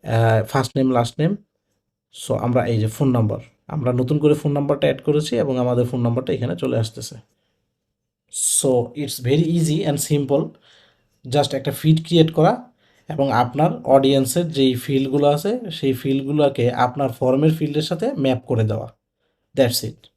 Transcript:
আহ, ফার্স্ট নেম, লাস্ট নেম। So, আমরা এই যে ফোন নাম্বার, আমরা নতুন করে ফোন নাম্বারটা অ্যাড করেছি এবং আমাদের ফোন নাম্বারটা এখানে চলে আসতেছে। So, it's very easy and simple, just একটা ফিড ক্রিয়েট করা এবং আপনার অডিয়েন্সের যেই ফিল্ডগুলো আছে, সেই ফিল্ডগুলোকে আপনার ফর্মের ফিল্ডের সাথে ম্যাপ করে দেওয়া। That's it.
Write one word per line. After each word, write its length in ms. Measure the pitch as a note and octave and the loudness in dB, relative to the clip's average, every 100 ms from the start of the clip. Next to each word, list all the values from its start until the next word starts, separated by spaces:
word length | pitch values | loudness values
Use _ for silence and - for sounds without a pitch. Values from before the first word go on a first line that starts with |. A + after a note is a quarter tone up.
আহ, 420 | - A2+ A2+ A2 | 0 2 4 2
ফার্স্ট 280 | G#2 C#3 C3 C#3 | 0 -2 -2 0
নেম, 140 | C3 | 2
লাস্ট 240 | B2 A#2+ - | 2 0 0
নেম। 160 | D#3 G3+ _ _ _ _ _ _ _ | -2 -2 _ _ _ _ _ _ _
So, 200 | - - | -20 -4
আমরা 320 | B2 A2+ B2 A#2 | -2 0 0 0
এই 120 | A2+ | 0
যে 60 | A2 | -2
ফোন 220 | - C#3 | 0 2
নাম্বার, 300 | B2 G#2+ G#2 - _ - | 2 0 -2 -10 _ -10
আমরা 240 | D3+ B2 | -4 -2
নতুন 260 | B2 B2+ D3+ | 0 0 2
করে 160 | D3+ | 2
ফোন 180 | D3+ D3 | 2 0
নাম্বারটা 340 | C#3+ C#3+ C#3+ D3 | -2 0 0 0
অ্যাড 160 | C#3 | 0
করেছি 340 | - D3 D3+ A#3+ | 0 -2 0 -2
এবং 220 | D3+ B2+ | 0 0
আমাদের 260 | B2 B2 B2 | 0 0 0
ফোন 140 | B2+ | 0
নাম্বারটা 320 | A#2+ A#2 - | 0 -2 -2
এখানে 240 | C#3+ A#2+ - | -4 -4 -4
চলে 220 | C3+ A#2+ | -2 -2
আসতেছে। 380 | A2 - A#2 A#2 _ _ _ _ _ _ _ _ _ _ _ | -2 -6 -14 -16 _ _ _ _ _ _ _ _ _ _ _
So, 380 | - - - C#3 B2+ A#2+ C#3+ | -6 -2 0 2 0 0 -6
it's 200 | C#3+ - | -8 -6
very 260 | B2 D3 D#3+ E3+ | 0 2 2 0
easy 220 | D#3 D#3 D#3 | 0 0 -2
and 100 | C#3+ - | -2 0
simple, 340 | D3 C3+ C#3+ D#3+ _ _ _ _ _ _ _ | 0 2 0 0 _ _ _ _ _ _ _
just 320 | B2+ C#3+ C3+ C3+ | -2 0 0 -2
একটা 140 | C3+ | -6
ফিড 360 | - D#3 D#3+ - | -2 2 2 4
ক্রিয়েট 260 | E3+ D#3+ | 4 4
করা 380 | D#3 E3+ B3 - _ _ _ - | 4 2 2 -8 _ _ _ -10
এবং 240 | D3 C#3 | -2 0
আপনার 380 | A2+ B2+ C#3 E3+ - | 2 0 0 0 0
অডিয়েন্সের 680 | - C3+ C3+ C3+ B2+ E3+ E3+ | 4 4 6 2 2 -2 -2
যেই 220 | C#3+ C3+ | 0 0
ফিল্ডগুলো 520 | B2 - C3+ C3+ C#3+ C#3+ | 0 -2 -2 0 2 2
আছে, 320 | D3 G3+ B3 A3+ | 2 -2 -6 -8
সেই 220 | - C#3 | -4 -2
ফিল্ডগুলোকে 800 | B2+ C#3 C3+ C3+ D3+ C#3+ C3+ A#2+ | -2 -2 -2 -2 0 0 2 -2
আপনার 420 | A#2+ B2 C3 C3+ | 0 -2 0 -4
ফর্মের 400 | A#2+ B2+ C3+ D#3 | -2 0 2 2
ফিল্ডের 280 | D#3+ D3+ D3 | 0 -2 -4
সাথে 300 | D#3 E3 B3 | -4 -4 -4
ম্যাপ 280 | C#4 C3+ B2 - | -2 -2 -2 -2
করে 180 | A#2 | -2
দেওয়া। 240 | G#2+ G#2 - _ _ _ _ _ _ - | -2 -4 -8 _ _ _ _ _ _ 0
That's 240 | B2 - | 0 0
it. 140 | A2 - _ | -8 -12 _